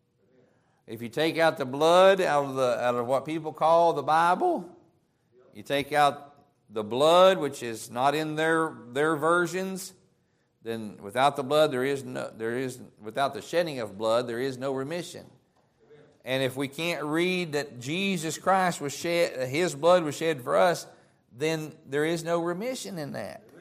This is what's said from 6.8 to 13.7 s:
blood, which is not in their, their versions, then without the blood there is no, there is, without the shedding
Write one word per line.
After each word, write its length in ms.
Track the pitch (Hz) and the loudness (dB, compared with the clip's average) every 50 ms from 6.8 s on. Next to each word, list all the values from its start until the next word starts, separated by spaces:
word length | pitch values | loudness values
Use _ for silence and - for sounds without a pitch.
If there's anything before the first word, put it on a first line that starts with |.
| 107 | -6
blood, 540 | 101 117 127 147 160 170 180 185 190 190 175 | -2 0 2 4 6 8 8 8 6 6 4
which 260 | 151 139 - - 123 | 0 -6 -6 -6 -8
is 260 | 120 113 107 110 123 | -8 -8 -8 -10 -10
not 240 | 123 120 127 143 143 | -4 0 0 2 2
in 220 | 156 156 156 151 | 0 -2 -4 -4
their, 380 | 151 160 160 165 160 160 160 131 120 113 120 | -2 0 2 2 2 0 -2 -4 -10 -16 -8
their 240 | 120 135 151 156 160 | -4 -2 0 0 0
versions, 800 | 147 147 160 170 175 175 165 165 185 190 190 190 185 - - - _ _ _ _ _ _ _ _ _ _ _ _ _ | 0 2 2 2 2 2 0 -2 -4 -6 -6 -8 -8 -10 -14 -16 _ _ _ _ _ _ _ _ _ _ _ _ _
then 360 | - 113 113 113 110 104 82 67 | -10 -8 -8 -8 -8 -10 -14 -14
without 360 | - 101 101 123 135 147 139 - | -14 -6 0 2 2 2 2 0
the 60 | 135 | -4
blood 280 | 123 147 151 156 156 | 0 2 2 2 2
there 140 | 131 123 127 | 2 0 -2
is 180 | 139 143 139 120 | -2 -2 -4 -6
no, 260 | 123 127 135 123 117 - | -8 -8 -8 -8 -10 -8
there 220 | 107 110 113 117 127 | -6 -6 -4 -4 -4
is, 220 | 135 127 117 120 107 - _ _ | -6 -6 -8 -10 -16 -20 _ _
without 320 | 107 107 110 127 139 135 - | -16 -10 -4 -2 -2 -2 -2
the 80 | 107 | -6
shedding 380 | - - - 165 180 165 | -10 -4 -2 -2 -2 -2